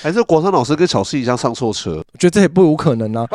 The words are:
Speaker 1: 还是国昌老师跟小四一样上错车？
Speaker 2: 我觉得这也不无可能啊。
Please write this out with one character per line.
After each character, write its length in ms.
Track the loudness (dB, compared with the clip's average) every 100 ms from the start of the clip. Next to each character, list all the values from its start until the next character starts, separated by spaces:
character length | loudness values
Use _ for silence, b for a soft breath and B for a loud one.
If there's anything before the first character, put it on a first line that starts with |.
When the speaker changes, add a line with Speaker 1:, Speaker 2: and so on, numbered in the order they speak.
Speaker 1:
还 100 | -2
是 120 | -2
国 180 | 2 2
昌 100 | 4
老 140 | 2
师 100 | 0
跟 140 | 0 0
小 160 | 0
四 140 | -2 -2
一 60 |
样 120 | -2 -2
上 180 | -2
错 160 | -2 -4
车？ 260 | -4 -6 -8
Speaker 2:
我 220 | -10 -2
觉 80 | 0
得 40 |
这 100 | 2
也 80 | 2
不 140 | 4
无 120 | 2
可 200 | 2 0
能 180 | 0 -2
啊。 160 | -4 -4